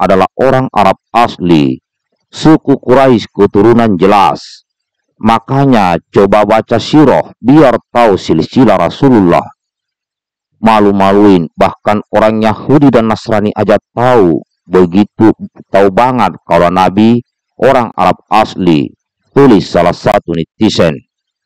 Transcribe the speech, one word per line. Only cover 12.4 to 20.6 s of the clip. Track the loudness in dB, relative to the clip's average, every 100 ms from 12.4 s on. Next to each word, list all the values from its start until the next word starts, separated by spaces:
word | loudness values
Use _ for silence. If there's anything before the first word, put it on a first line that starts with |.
Yahudi | -4 -4 -2 0 2
dan | 2 0
Nasrani | -4 -4 -4 -4
aja | -4 -2 -2 _
tahu, | -4 0 2 2 -2 -8 _
begitu | -4 0 0 0 -2 0 0 0 -8 -20 -6
tahu | 0 0
banget | 0 -2 0 -4 -4 -4
kalau | 0 0
Nabi | 0 -2 0 0 0 -4 _ _ -4
orang | 0 0 -2 -4
Arab | -4 -4 -4
asli, | -2 -2 -4 -2 -2 -2 _ _ _ _ 0
tulis | 2 2 0
salah | -2 -2
satu | -2 -2 -4 -4
netizen. | -8 -8 -4